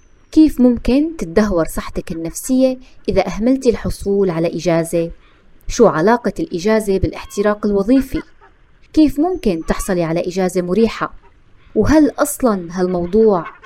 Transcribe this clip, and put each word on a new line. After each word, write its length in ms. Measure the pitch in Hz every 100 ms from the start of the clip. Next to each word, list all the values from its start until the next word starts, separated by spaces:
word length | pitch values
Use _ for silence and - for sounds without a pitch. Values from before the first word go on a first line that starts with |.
| _ _ _
كيف 300 | 311 302 -
ممكن 560 | 247 233 - 262 320 320
تتدهور 480 | 170 165 208 175 156
صحتك 460 | - - 190 -
النفسية 680 | 165 165 - - 262 262 254 - - -
إذا 180 | 190 202
أهملتي 420 | 180 226 269 262
الحصول 600 | 208 190 - 202 202 190
على 180 | 165 165
إجازة؟ 640 | 165 175 165 165 170 165 - _ _ _ - -
شو 200 | - 202
علاقة 460 | 151 185 240 208 -
الإجازة 580 | 160 175 196 220 208 190
بالاحتراق 680 | 170 - - - 208 208 208
الوظيفي؟ 560 | 196 196 269 262 311 - _ - _ _ _ _
كيف 260 | 311 302 277
ممكن 460 | 339 370 214 165 -
تحصلي 360 | - - 180
على 240 | 160 175 180
إجازة 340 | 180 185 180
مريحة؟ 520 | 175 190 226 - 156 - - _ _ - _ 220
وهل 340 | 202 311 294
أصلا 580 | - 294 - 247 196 170
هالموضوع 760 | 180 180 175 175 208 220 185 156 -